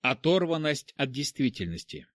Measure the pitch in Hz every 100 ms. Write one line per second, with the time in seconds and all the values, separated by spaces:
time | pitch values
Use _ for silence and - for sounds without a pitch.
0 | 127 131 160 185 175 160 151 143 - -
1 | 135 127 143 - 131 - 87 82 - -
2 | -